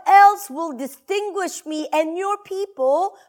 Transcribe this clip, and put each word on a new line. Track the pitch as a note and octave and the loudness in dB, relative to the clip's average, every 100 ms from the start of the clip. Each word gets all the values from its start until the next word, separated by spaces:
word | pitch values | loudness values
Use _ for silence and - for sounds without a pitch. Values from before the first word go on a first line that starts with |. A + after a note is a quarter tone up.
| - | 4
else | G4 G4+ G#4 - | 8 8 4 -4
will | C4+ E4 | -8 -8
distinguish | B3 C4+ - - G4 G#4 F#4+ F4+ - D#4 | -8 -12 -12 -6 -6 -4 -4 -6 -8 -10
me | D#4 D#4 | -8 -2
and | D4+ D#4+ E4+ | -2 -2 -4
your | G4 G4+ | -4 -6
people | - F#4+ G4 - C4 D4 F#4+ - | -8 -10 -8 -4 0 0 -2 -6